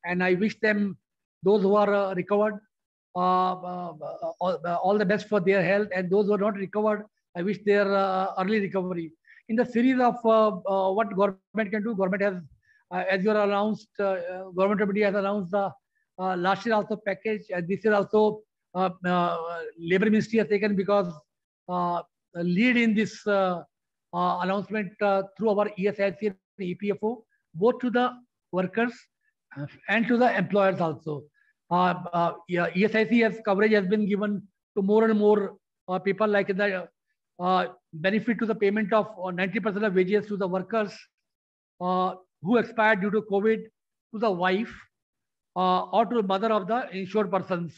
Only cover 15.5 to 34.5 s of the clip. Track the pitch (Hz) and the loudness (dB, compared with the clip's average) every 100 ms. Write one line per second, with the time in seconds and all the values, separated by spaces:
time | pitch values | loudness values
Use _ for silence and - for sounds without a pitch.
15.5 | 202 196 190 _ _ _ - 185 185 180 | -2 -2 -6 _ _ _ -8 -4 -2 0
16.5 | 190 233 214 - 214 - 190 220 214 - | 0 0 -2 0 -6 -4 -6 -4 -6 -6
17.5 | 180 170 190 220 208 196 214 214 214 _ | -6 -4 -2 2 2 2 2 2 0 _
18.5 | _ _ 180 185 175 180 180 175 170 165 | _ _ -2 -2 -2 -2 0 0 -2 -6
19.5 | 170 156 - 165 190 220 214 - 226 208 | -10 -12 -10 0 2 4 2 2 0 2
20.5 | 208 208 196 196 202 180 165 _ _ _ | 0 0 0 2 0 0 -8 _ _ _
21.5 | _ - 180 175 170 - _ _ 170 175 | _ -6 -4 -2 -4 -8 _ _ -4 0
22.5 | 175 247 240 233 214 208 - 208 202 190 | 2 4 4 2 2 0 -4 -2 0 0
23.5 | 175 156 _ _ _ _ 175 175 175 185 | -2 -10 _ _ _ _ -2 -2 0 -2
24.5 | 196 185 214 190 - 208 196 196 - 220 | -2 -4 -6 -6 -2 0 0 -2 -4 0
25.5 | 202 208 208 202 202 196 196 214 190 _ | 2 0 0 -4 0 -4 -2 -6 -6 _
26.5 | _ 180 180 202 196 214 247 _ _ _ | _ -8 -6 -4 -2 -4 -6 _ _ _
27.5 | 160 214 247 247 233 247 247 _ _ _ | 0 0 0 -2 0 0 -4 _ _ _
28.5 | 175 185 220 240 - _ _ _ _ _ | -4 -2 -2 -2 -4 _ _ _ _ _
29.5 | - 143 - - 208 233 240 247 196 185 | -14 -14 -14 -2 0 2 4 4 2 0
30.5 | 202 190 185 165 147 160 147 147 _ _ | 2 2 2 -2 -4 -8 -10 -12 _ _
31.5 | _ _ 175 180 170 170 170 170 - - | _ _ 2 2 0 -4 -2 -2 -4 -6
32.5 | 175 170 175 208 220 220 233 226 226 - | -2 -2 0 0 2 2 4 2 0 -2
33.5 | 190 220 214 185 214 208 202 208 202 - | 2 4 4 2 0 0 0 -2 -4 -8